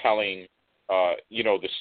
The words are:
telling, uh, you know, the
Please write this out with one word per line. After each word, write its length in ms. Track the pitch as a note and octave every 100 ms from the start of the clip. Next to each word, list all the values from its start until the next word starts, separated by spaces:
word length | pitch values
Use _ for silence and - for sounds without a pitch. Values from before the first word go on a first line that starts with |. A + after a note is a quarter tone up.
telling, 460 | A#2 G#2+ G2+ F#2+ F#2 _ _ _ -
uh, 240 | F#2+ F2+ - -
you 140 | A2+
know, 140 | A2 G2
the 80 | F#2 -